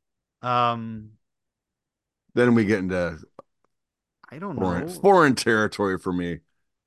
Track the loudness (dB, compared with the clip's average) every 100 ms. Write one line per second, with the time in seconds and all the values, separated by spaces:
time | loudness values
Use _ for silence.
0 | _ _ _ _ -2 0 0 -2 -8 -14
1 | -16 _ _ _ _ _ _ _ _ _
2 | _ _ _ 0 4 4 2 0 -2 -4
3 | -4 -8 -18 _ -20 _ _ _ _ _
4 | _ _ -20 -14 -10 -4 -4 -4 -6 0
5 | 4 6 6 2 2 2 0 -2 -2 -2
6 | -4 -4 -4 -8 _ _ _ _